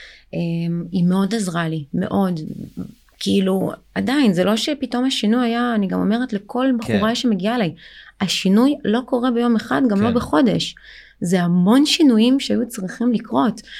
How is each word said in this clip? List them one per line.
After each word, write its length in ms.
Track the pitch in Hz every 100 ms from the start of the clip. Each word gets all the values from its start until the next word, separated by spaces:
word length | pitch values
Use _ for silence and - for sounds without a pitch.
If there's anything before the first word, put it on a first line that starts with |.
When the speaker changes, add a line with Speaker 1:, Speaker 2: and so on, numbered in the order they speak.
| - - _
Speaker 1:
אמ, 500 | 170 170 165 170 170 170
היא 120 | 180
מאוד 320 | 175 185 196 226
עזרה 320 | 185 165 165
לי, 180 | 160 143
מאוד. 460 | 175 180 202 190 165 156 - - - - - _ -
כאילו, 520 | 196 196 190 190 180 - _ 190
עדיין, 380 | 202 285 240
זה 100 | 175
לא 140 | 185 220
שפתאום 480 | 320 294 - 240 262
השינוי 400 | 262 208 240 240
היה, 300 | 233 240 226
אני 120 | 190
גם 120 | 180
אומרת 340 | 185 226 254
לכל 320 | 202 - 247 262
Speaker 2:
כן. 120 | 240
Speaker 1:
בחורה 380 | 233 208 214 240
שמגיעה 400 | 247 196 196 247
אליי, 180 | 180 - - - - -
השינוי 540 | 185 - 190 202 262 285 -
לא 160 | 220 -
קורה 260 | 247 254
ביום 240 | 233 240 220
אחד, 260 | - 269 262
גם 120 | 196
לא 60 | 226
Speaker 2:
כן. 60 |
Speaker 1:
בחודש. 640 | 233 - 302 247 170 - - - - - -
זה 200 | 175 185
המון 440 | 175 180 180 254 294
שינויים 540 | - 302 220 233 269
שהיו 280 | - 208 240
צריכים 440 | - 185 - 240
לקרות. 500 | 220 - 240 247 - -